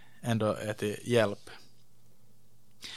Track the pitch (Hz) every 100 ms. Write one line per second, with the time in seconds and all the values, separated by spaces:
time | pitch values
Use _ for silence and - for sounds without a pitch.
0 | - - 127 113 107 98 107 107 104 101
1 | - 120 107 101 - - - - - -
2 | - - - - - - - - -